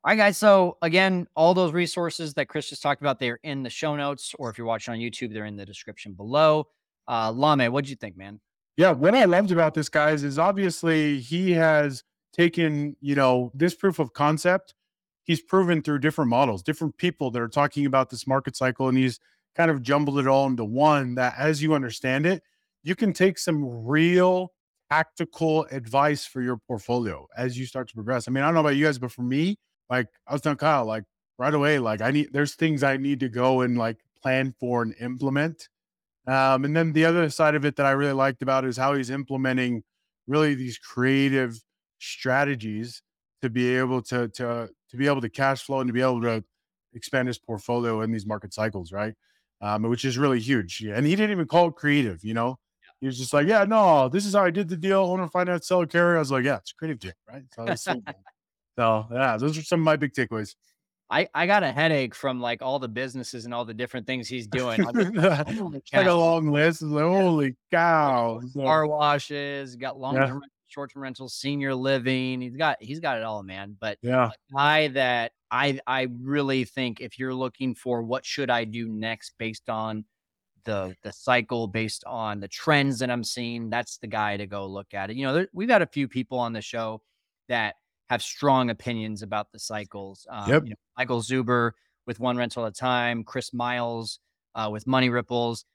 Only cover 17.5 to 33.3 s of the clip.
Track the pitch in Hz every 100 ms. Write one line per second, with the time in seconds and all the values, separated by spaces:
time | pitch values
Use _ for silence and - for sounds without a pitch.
17.5 | 147 143 143 143 135 127 117 - 135 135
18.5 | - 127 120 131 127 131 120 _ _ _
19.5 | - 165 143 120 143 143 139 135 135 135
20.5 | 123 107 123 151 147 127 123 123 123 151
21.5 | 151 156 151 127 - 131 135 160 185 _
22.5 | _ _ _ 147 185 214 - 185 175 -
23.5 | 156 135 117 113 151 165 180 185 185 185
24.5 | _ _ _ _ 151 160 - - - 165
25.5 | 156 - 135 117 135 147 143 - 131 123
26.5 | 120 - 117 - 123 110 71 69 107 127
27.5 | 123 127 131 120 113 107 127 117 135 147
28.5 | 165 151 139 151 131 123 - 123 135 175
29.5 | 208 _ _ _ 123 120 _ - 143 156
30.5 | 143 147 147 110 110 101 _ _ - 131
31.5 | 151 143 147 113 107 117 147 147 139 147
32.5 | - 165 147 139 135 139 135 131